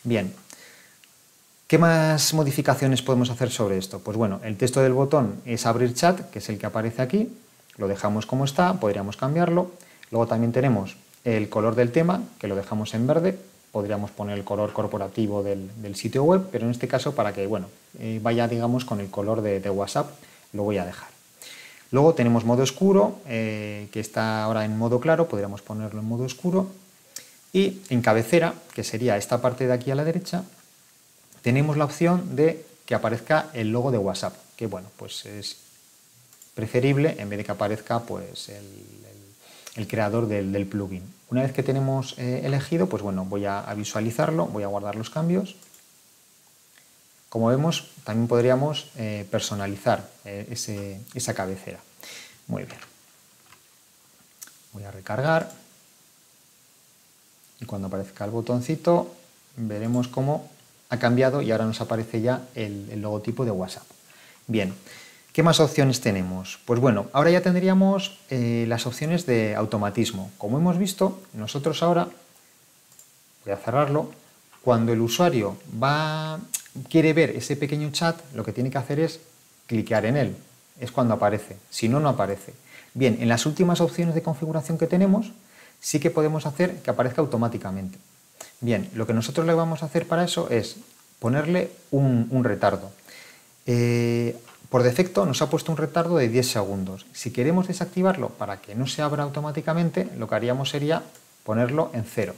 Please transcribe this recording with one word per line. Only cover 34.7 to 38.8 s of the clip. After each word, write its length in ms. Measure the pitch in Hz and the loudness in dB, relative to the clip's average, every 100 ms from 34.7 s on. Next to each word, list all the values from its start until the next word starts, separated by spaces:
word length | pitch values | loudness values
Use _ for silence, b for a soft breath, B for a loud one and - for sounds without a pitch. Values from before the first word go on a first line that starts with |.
| 98 98 - | -8 -12 -16
pues 280 | 104 - 107 | -14 -14 -14
es 320 | 104 101 - - _ _ _ _ _ _ _ - - | -12 -12 -14 -20 _ _ _ _ _ _ _ -20 -8
preferible 600 | 110 127 135 139 151 - | -2 2 2 4 2 0
en 100 | 104 | -6
vez 80 | 101 | -6
de 80 | 107 | -6
que 60 | |
aparezca, 480 | 101 104 107 - 117 | -4 -2 -4 -2 -4
pues, 480 | 117 95 92 92 - | -4 -10 -10 -14 -16
el, 60 | 101 | -16
el, 1300 | 101 101 | -18 -20